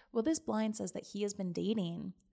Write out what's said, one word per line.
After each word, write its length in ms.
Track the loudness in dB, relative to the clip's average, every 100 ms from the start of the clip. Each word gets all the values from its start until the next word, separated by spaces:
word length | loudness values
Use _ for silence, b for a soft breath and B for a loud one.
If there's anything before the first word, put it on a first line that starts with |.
| B
Well, 100 | 0
this 160 | 2 2
blind 380 | 2 2 2 0
says 160 | -4
that 120 | -6 -6
he 160 | -2
has 100 | -2
been 180 | 0 -2
dating 640 | 0 2 2 0 -2 -8 -10 _